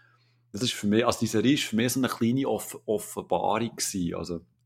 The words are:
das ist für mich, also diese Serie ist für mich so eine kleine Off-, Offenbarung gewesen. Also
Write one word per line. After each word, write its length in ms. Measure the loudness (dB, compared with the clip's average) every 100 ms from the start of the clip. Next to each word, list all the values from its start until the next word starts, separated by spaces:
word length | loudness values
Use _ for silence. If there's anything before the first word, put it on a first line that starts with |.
| _ _ _ _ _
das 80 | -4
ist 120 | -2
für 140 | 0 2
mich, 180 | 4 4
also 140 | 2
diese 140 | 0
Serie 220 | 2 4 2
ist 100 | 2
für 100 | 0
mich 160 | 0
so 80 | 0
eine 80 | -2
kleine 400 | 0 0 2 0
Off-, 320 | -2 -6 -8 -4
Offenbarung 880 | -4 -4 -8 -2 0 2 0 -2 -4
gewesen. 400 | -4 -2 -2 -4
Also 240 | -6 -8 -10 _